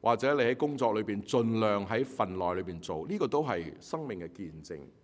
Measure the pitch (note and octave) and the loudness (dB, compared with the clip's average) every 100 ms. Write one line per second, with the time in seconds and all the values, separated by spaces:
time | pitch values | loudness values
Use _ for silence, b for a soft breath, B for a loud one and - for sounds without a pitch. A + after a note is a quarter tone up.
0 | A2 A#2 C3+ C#3+ A#2+ B2+ D3+ C#3 A#2+ G#2+ | 2 2 4 4 4 2 0 2 2 2
1 | G#2 G2+ - B2+ A2+ A2+ A2 G2+ G2 A2+ | 0 -4 2 2 4 4 4 2 2 -2
2 | C3+ - G2+ F#2 F2 F2+ F2+ E2+ - D#2 | -2 -2 -2 0 0 0 -4 -8 -6 -6
3 | D#2+ G#3 C3+ D3 D3 F2+ D#2+ - - D#3+ | -4 -2 2 2 2 -2 -4 -10 -8 -6
4 | D3 F#2+ E2 - F2 D#2 D2+ D#2 C#2+ _ | -6 -8 -10 -10 -12 -12 -12 -14 -14 _